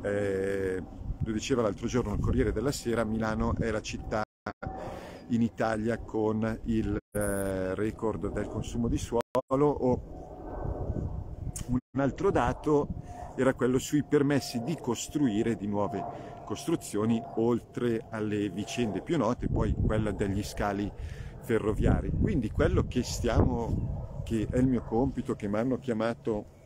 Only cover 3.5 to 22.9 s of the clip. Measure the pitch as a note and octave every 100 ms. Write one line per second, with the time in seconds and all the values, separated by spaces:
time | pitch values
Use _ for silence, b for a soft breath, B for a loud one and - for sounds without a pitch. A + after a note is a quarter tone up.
3.5 | A#2 A#2 G#2+ - A2+ - G#2+ A2 _ -
4.5 | - - B B B B B - A#2 A#2
5.5 | - A2+ A2 A2 A2+ - A2 G#2+ A2 A2
6.5 | A2+ A2+ A2 G2+ G2+ - G#2 G2+ G2 G2
7.5 | F#2+ F#2 F#2+ G#2+ - A2+ G2+ G2+ G#2 G#2
8.5 | - - A#2 A#2 - - A#2 - B2+ -
9.5 | C3+ D3 - B2+ B2 - - - - -
10.5 | - - - - - - - - - -
11.5 | - - B2 - C3 C#3 - F#3+ D#3+ B2
12.5 | B2+ D3 D3 D3 - B B B - B2+
13.5 | B2+ B2 C3 - D3 - D3 C#3 C#3+ -
14.5 | A#2+ A2+ D3 - A2 - D3+ C3+ G2+ A#2
15.5 | A2 G2+ G2+ G2+ G2 - B B B -
16.5 | G#2 - E3 - G#2 A2 A2+ - - A#2
17.5 | A#2+ - - A#2+ A2+ - A2+ G#2+ G#2 G#2
18.5 | F2 G2 - A#2 F#2 - E3 G#2+ B2 -
19.5 | - A2 - - A2 G#2+ F#2+ G#2 G2+ G2+
20.5 | - G#2 G2 G2+ B B B B B -
21.5 | A2 G#2+ F2+ F2+ F2+ G2 - C#3 D#3 G#2+
22.5 | - D#3 F3 A#2